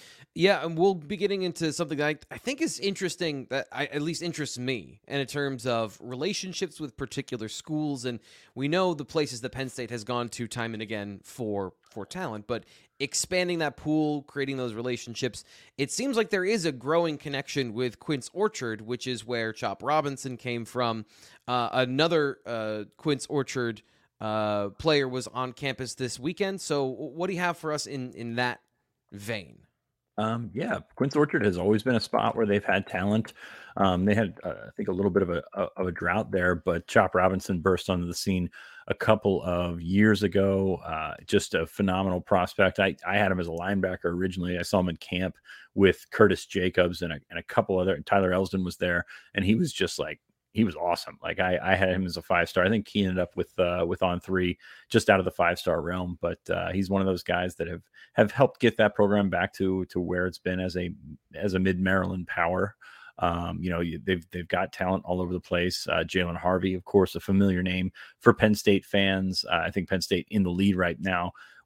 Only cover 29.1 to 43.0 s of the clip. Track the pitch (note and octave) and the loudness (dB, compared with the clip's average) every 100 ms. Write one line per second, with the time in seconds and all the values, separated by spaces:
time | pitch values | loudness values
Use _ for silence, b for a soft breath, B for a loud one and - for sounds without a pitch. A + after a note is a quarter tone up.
29.1 | G2+ G2+ A2 C#2+ A1+ _ _ _ _ _ | -14 -8 -8 -8 -20 _ _ _ _ _
30.1 | - A2 A#2 A2 A2 G#3+ G2+ - - C#3 | -4 -2 -2 -6 -6 -4 -6 -8 -4 0
31.1 | D3 D3+ D3 G#2 F2 F#2+ G#2+ C3 A#2 - | 2 2 4 2 2 2 2 4 0 2
32.1 | A2 A2 A2 G#2 G2+ - F#2+ - F#2 G2+ | 0 2 0 2 2 2 0 0 -2 2
33.1 | A2 G#2+ B B B B - G2 F2+ G2 | 2 0 B B B B 2 2 4 4
34.1 | G#2 G2+ - F2+ B1 G#1+ - G2+ F#2 G2 | 4 2 -4 -8 -8 -12 -6 -4 0 2
35.1 | F#2+ F2 E2+ - G2 F#2 - F#2 E2+ F2 | 4 2 -2 -4 -4 -4 -2 -4 -2 -2
36.1 | G2+ - G2 F2+ E2+ F2+ E2+ - A#2 F#2+ | 0 0 2 2 2 0 -2 4 4 6
37.1 | F2+ F#2 F#2+ - F2+ F#2+ F2+ - F2+ F2 | 4 4 2 -2 0 2 2 0 -2 -2
38.1 | F2 G2+ F#2 F2 B B B - - - | -4 -2 0 -2 B B B -8 -2 2
39.1 | G#2+ G#2 F#2 F2+ F2 F2 E2+ E2+ G2 G#2+ | 4 4 0 0 -2 -2 -4 0 6 6
40.1 | G2+ G2+ G2 G2 G2 F#2+ F2 E2 D#2 D#2 | 6 2 2 2 2 0 -2 -4 -6 -6
41.1 | - - G2+ - E2+ E2 - G2 F#2 G2 | -8 0 2 2 -2 -2 0 0 2 0
42.1 | F2+ - F#2+ F2+ - F#2 - G2 C#2 | -2 2 2 2 4 2 4 0 0